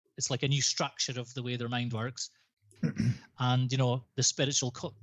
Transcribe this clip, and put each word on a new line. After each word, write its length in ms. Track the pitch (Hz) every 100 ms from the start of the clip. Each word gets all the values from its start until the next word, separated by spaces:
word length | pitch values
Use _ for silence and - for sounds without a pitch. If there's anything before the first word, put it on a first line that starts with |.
| _ -
it's 120 | -
like 140 | 135
a 40 | 135
new 140 | 139
structure 560 | - - 151 - - 123
of 140 | 120
the 100 | 135
way 120 | 123 123
their 140 | 117
mind 240 | 123 120
works. 360 | 110 120 - - _
<clears throat> 540 | _ _ _ - 151 - 120 - - -
And, 320 | 123 127 127
you 60 | 131
know, 240 | 127 127 - -
the 60 |
spiritual 460 | 131 - 143 135 127
co-, 220 | - 175 -